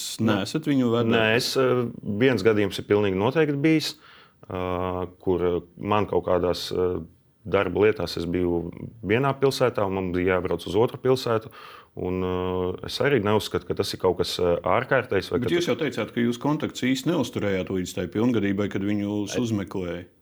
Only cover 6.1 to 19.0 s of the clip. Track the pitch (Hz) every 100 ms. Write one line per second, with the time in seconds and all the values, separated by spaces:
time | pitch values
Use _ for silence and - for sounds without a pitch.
6.1 | 92 82 90 90 85 - 92 90 90 85
7.1 | _ _ _ - 95 95 90 107 104 87
8.1 | - 85 90 87 85 85 - - - 90
9.1 | 110 139 135 139 131 127 113 98 95 92
10.1 | 90 90 92 87 85 - 92 120 - 127
11.1 | 131 123 113 - - - - - - 90
12.1 | 92 92 92 92 92 90 92 - - 135
13.1 | 139 101 107 - - - 107 98 - 92
14.1 | 87 87 - 90 85 - 101 127 135 110
15.1 | 98 - - 123 170 170 120 151 117 107
16.1 | - 120 120 143 151 104 - 123 131 151
17.1 | 175 117 107 101 92 87 95 90 - 85
18.1 | 104 120 113 101 98 101 101 98 104